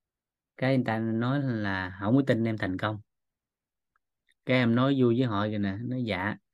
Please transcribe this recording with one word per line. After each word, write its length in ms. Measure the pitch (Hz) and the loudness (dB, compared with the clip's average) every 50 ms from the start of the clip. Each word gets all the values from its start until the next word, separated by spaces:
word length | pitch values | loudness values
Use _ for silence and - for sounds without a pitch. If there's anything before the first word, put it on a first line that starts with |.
| _ _ _ _ _ _ _ _ _ _ _ | _ _ _ _ _ _ _ _ _ _ _
Cái 180 | - 131 131 135 | -4 0 0 2
người 80 | 127 120 | 2 0
ta 140 | 117 110 113 | 0 -2 -2
nói 420 | 113 113 110 113 117 123 139 143 135 | -2 -2 -2 -2 0 0 0 -2 -2
là 540 | 131 117 110 104 98 95 95 92 92 92 95 | -2 -2 -2 -2 -2 -2 -4 -4 -6 -8 -6
không 160 | 98 104 123 | 0 2 4
có 60 | 139 135 | 4 4
tin 160 | 131 120 110 113 | 4 2 0 0
em 140 | 113 110 | -2 -2
thành 200 | 101 104 95 92 | -2 -4 -4 -4
công. 220 | 92 - 107 107 104 - _ _ _ _ _ _ _ _ _ _ _ _ _ _ _ _ _ _ _ _ _ _ _ _ _ _ _ - | -2 -2 -4 -4 -6 -10 _ _ _ _ _ _ _ _ _ _ _ _ _ _ _ _ _ _ _ _ _ _ _ _ _ _ _ -2
Cái 120 | - 127 | 0 2
em 180 | 127 123 113 117 | 4 4 4 4
nói 200 | 123 127 139 143 131 | 4 4 2 4 4
vui 140 | 127 120 117 123 | 4 4 4 2
với 80 | 131 | 2
họ 120 | 120 107 101 | 0 0 -2
vậy 180 | 104 107 107 104 | -2 -2 -2 -2
nè, 180 | 101 98 95 104 | -2 -2 -4 -4
nói: 220 | 120 120 127 127 123 | -6 -6 -4 -4 -2
"Dạ, 280 | 110 95 90 92 104 - - _ _ | -2 -2 -2 -2 -4 -4 -6 _ _